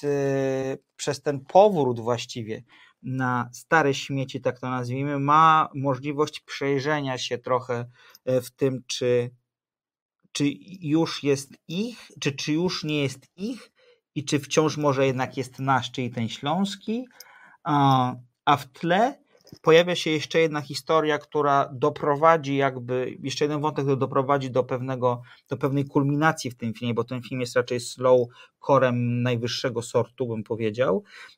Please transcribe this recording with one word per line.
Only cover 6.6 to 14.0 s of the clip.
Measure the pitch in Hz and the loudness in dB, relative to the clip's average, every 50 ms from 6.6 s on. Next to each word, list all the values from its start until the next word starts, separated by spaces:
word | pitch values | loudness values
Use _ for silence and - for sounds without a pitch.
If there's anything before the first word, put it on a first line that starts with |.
| 143 139 143 139 127 147 151 147 139 135 127 123 | -2 0 0 0 0 0 0 0 -2 -4 -4 -6
się | - - 123 120 | -6 -6 -6 -6
trochę, | - 131 127 123 120 - 123 120 120 120 - _ - - - - - | -2 -2 -2 -2 -2 -2 -6 -6 -6 -8 -14 _ -20 -20 -20 -12 -4
e, | 127 127 127 | 0 0 0
w | 120 - | -2 -4
tym, | _ - 139 135 131 123 - | _ -2 0 0 0 -2 -8
czy, | - - - 127 123 123 123 120 123 120 _ _ _ _ _ _ _ _ _ _ _ _ _ _ _ _ _ _ _ - | -8 -6 -2 0 2 2 2 0 -2 -8 _ _ _ _ _ _ _ _ _ _ _ _ _ _ _ _ _ _ _ -4
czy | - 143 147 - - - - - - | 0 0 0 -2 -4 -12 -20 -16 -10
już | 170 147 151 165 165 156 - - - | -4 0 2 2 2 0 -2 -4 0
jest | 143 139 135 - - - - _ - | 0 0 0 -2 -10 -18 -20 _ -8
ich, | 160 185 220 247 220 - - - - 139 | -4 -4 -4 -4 -6 -14 -20 -20 -14 -6
czy, | - 147 143 | -4 -4 -4
czy | - - - 151 | -4 -4 -2 0
już | 160 180 180 175 - - | 0 0 0 -2 -4 -4
nie | 151 151 147 143 | -2 -2 0 0
jest | 131 - - _ _ _ | -2 -4 -8 _ _ _
ich | - 190 226 262 208 - - _ _ _ _ _ _ | -10 -8 -8 -8 -10 -14 -20 _ _ _ _ _ _